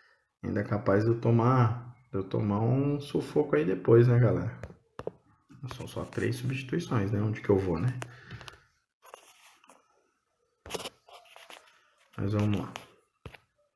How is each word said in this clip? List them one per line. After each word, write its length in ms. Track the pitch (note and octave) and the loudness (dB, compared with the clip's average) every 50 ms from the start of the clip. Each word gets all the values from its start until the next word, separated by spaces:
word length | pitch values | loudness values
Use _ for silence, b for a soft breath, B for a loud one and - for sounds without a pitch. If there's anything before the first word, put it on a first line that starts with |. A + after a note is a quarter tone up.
| b b b b b b b _ | b b b b b b b _
Ainda 180 | - F#2+ F#2+ G2+ | -8 -6 -4 -4
é 40 | G#2 | -2
capaz 400 | - G#2+ G#2 - G2 G2 G#2 A2 | -2 -4 0 2 2 2 4 4
de 60 | A#2 | 2
eu 100 | A#2 A#2 | 0 2
tomar, 760 | - A#2 A#2 A#2 A2+ B2 C3 B2+ A#2+ G#2+ A2+ - - - - _ _ _ | 2 2 4 4 4 4 4 4 4 4 2 -2 -8 -14 -20 _ _ _
de 80 | - G2 | -6 -6
eu 60 | F#2+ | -4
tomar 360 | - - A#2 A2 G#2 G2+ G#2 | -4 -4 -2 0 0 0 0
um 380 | A2+ A#2+ B2+ C3+ C#3 C#3+ C#3+ C#3+ | 2 2 2 2 0 0 -2 -4
sufoco 560 | - - - - - - - D3+ D3 - - | -6 -4 -4 -4 -4 0 0 0 0 2 0
aí 120 | D3+ D#3 | 0 0
depois, 420 | F3+ F#3+ F3+ - - A#2 A#2 A#2+ B2+ | 0 -2 0 4 6 8 8 8 8
né, 100 | A#2+ A#2+ | 6 4
galera? 400 | A#2+ G#2+ F#2 F2 F#2+ A#2 - - - - - _ _ _ _ - - - - - _ _ _ _ _ _ - - - B2 - | 4 4 2 0 -4 -6 -8 -10 -14 -16 -18 _ _ _ _ -14 -14 -14 -14 -14 _ _ _ _ _ _ -18 -16 -14 -12 -12
São 100 | - E2 | -12 -14
só 180 | - - - E2 | -10 -10 -10 -10
três 320 | - - - F#2+ A2 A#2+ | -8 -6 -4 -2 -2 -2
substituições, 720 | A#2+ B2 B2 C3 C3+ - - D3+ E3+ E3+ - C#3 A2 G2 G2 | -4 -4 -6 -6 -6 -6 -4 -4 -4 -4 -2 -2 -2 0 0
né? 100 | G#2+ G2+ | 0 0
Onde 220 | G#2 A2 G#2+ - | 0 -2 -4 -2
que 80 | - - | 2 2
eu 80 | G2+ F#2+ | 4 4
vou, 200 | F#2+ F#2 E2 D#2+ | 4 0 0 0
né? 140 | G2 B2+ - - - B B B B B B B B B B B B B B B B _ _ _ _ - - - - - _ _ - - _ _ _ - - _ _ _ _ _ _ _ _ _ _ _ _ _ _ _ _ _ _ - - - - - - _ _ - - - - - - - - - - b b b b b b b b b _ _ - | 0 -2 -2 -4 -8 B B B B B B B B B B B B B B B B _ _ _ _ -20 -20 -20 -20 -20 _ _ -20 -20 _ _ _ -20 -20 _ _ _ _ _ _ _ _ _ _ _ _ _ _ _ _ _ _ -12 -12 -10 -12 -14 -16 _ _ -20 -20 -20 -20 -20 -20 -20 -20 -20 -20 b b b b b b b b b _ _ -10
Mas 160 | - G#2 G2 | -6 -4 -2
vamos 260 | G#2 G#2 G#2 G#2 G#2 F#2+ | 0 0 0 0 0 -2
lá. 140 | - - - - - - _ _ _ _ _ _ - - - - _ _ _ _ _ _ _ | -4 -8 -12 -16 -18 -20 _ _ _ _ _ _ -20 -20 -20 -20 _ _ _ _ _ _ _